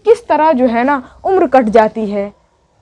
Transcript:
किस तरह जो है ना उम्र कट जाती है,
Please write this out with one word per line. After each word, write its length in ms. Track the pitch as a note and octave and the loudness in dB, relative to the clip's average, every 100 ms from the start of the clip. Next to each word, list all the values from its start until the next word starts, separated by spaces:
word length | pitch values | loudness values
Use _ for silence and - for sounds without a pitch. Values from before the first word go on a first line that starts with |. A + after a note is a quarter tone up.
| G#4 | 0
किस 200 | A#4 - | 0 0
तरह 240 | D4+ D#4 | 0 0
जो 140 | C4+ B3+ | 0 0
है 180 | A#3 | 0
ना 180 | B3+ C#4+ B3+ - | -2 -4 -6 -10
उम्र 220 | F4 F#4+ E4 | -2 0 2
कट 180 | C4 A3 | 0 2
जाती 400 | G#3+ G#3+ A3 G#3 | 2 0 -2 -6
है, 260 | G3+ G3+ - _ _ _ _ | -6 -8 -12 _ _ _ _